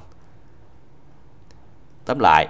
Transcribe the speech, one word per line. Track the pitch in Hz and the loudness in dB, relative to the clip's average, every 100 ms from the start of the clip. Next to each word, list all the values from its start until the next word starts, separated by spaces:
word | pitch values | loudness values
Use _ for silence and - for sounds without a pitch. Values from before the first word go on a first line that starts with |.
| - - - - - - - - - - - - - - - - - - - - - | -12 -20 -20 -20 -20 -20 -20 -20 -20 -20 -20 -20 -20 -20 -20 -20 -20 -20 -20 -16 -12
Tóm | 131 | -2
lại, | 95 78 | 2 2